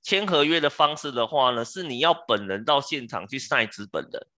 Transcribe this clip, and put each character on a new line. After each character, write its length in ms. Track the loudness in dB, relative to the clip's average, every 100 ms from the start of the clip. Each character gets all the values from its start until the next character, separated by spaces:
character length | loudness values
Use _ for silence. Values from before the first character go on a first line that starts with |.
签 240 | 0 0 2
合 180 | 2
约 160 | 4 4
的 100 | 2
方 260 | 2 2 2
式 140 | -6
的 140 | -2 0
话 260 | 2 2
呢， 120 | 2
是 200 | -4 -8
你 160 | -6 0
要 140 | 2
本 340 | 2 2 0 0
人 160 | -4 2
到 160 | 2
现 260 | 2 -8 -6
场 200 | -8 -8
去 100 | -10
晒 280 | -2 0 0
纸 220 | -4 -8
本 180 | -6 -6
的。 180 | -12 -14